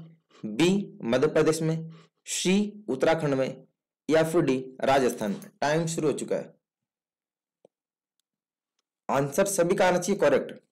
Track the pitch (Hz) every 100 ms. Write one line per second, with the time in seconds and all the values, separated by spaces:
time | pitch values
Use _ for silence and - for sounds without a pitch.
0 | - _ _ _ 110 107 170 196 - -
1 | 113 127 151 160 156 156 160 160 - -
2 | _ _ - - 180 196 208 - - 131
3 | 156 165 156 135 131 - - _ _ _
4 | - 156 165 170 143 131 - - 123 139
5 | 123 - 107 98 - - 143 156 165 165
6 | 156 120 - 78 - _ _ _ _ _
7 | _ _ _ _ _ _ _ _ _ _
8 | _ _ _ _ _ _ _ _ _ _
9 | - 123 143 165 190 - 170 190 185 180
10 | 170 196 147 127 - - _